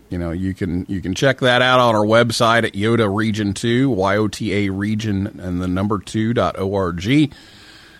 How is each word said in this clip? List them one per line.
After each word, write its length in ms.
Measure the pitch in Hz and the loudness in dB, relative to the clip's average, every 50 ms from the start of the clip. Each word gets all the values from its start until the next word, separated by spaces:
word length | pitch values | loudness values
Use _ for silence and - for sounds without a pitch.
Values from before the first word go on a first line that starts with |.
| _ _ | _ _
you 80 | 92 | -8
know, 140 | 87 87 85 | -6 -4 -4
you 220 | 82 90 95 95 92 | -4 -4 -4 -4 -4
can, 320 | - 101 87 80 90 92 | -4 -4 -4 -4 -4 -4
you 140 | - 101 92 | -4 -6 -6
can 120 | 82 87 92 | -4 -6 -4
check 260 | - 147 139 131 - | 0 0 0 0 0
that 200 | 135 127 120 123 | 0 0 2 2
out 200 | 127 127 127 127 | 2 4 4 4
on 120 | 123 117 110 | 4 4 4
our 120 | 107 107 | 2 2
website 580 | 107 110 117 120 117 110 - 120 113 113 117 110 | 4 4 4 4 2 2 2 2 4 4 2 2
at 100 | - - | 0 -2
Yota 400 | 101 104 113 117 113 113 98 95 | -2 0 0 2 2 2 2 2
Region 400 | 107 110 110 104 104 107 101 95 | 0 0 0 0 0 -2 -2 -2
two, 360 | - - 117 117 123 135 139 | -2 -2 0 2 2 2 2
Y 260 | 120 95 - 98 101 | 0 0 0 0 2
O 120 | 104 107 104 | 0 0 -2
T 240 | - - 110 104 92 | -2 -4 -4 -2 0
A 160 | 104 104 98 | 0 0 -2
Region 680 | 95 95 101 107 110 104 107 110 101 95 98 104 - - 92 | -2 -2 -2 -2 -2 -2 -2 -2 -2 -2 -2 -4 -6 -10 -8
and 180 | 92 90 90 | -6 -4 -2
the 60 | 92 | -2
number 320 | 90 90 92 98 104 110 95 | -2 -2 0 0 0 -2 -4
two 340 | - - - 110 110 110 120 | -6 -4 -2 -2 0 0 0
dot 240 | 120 95 82 - | 0 0 0 -2
O 160 | - 95 98 101 | -2 -4 -2 -2
R 200 | 98 95 87 87 | -2 -2 -2 -4
G. 360 | 85 87 107 135 151 151 135 - - - - - - - - - - - - - | -4 -2 0 2 2 2 0 -2 -12 -20 -20 -20 -20 -20 -20 -20 -20 -20 -20 -20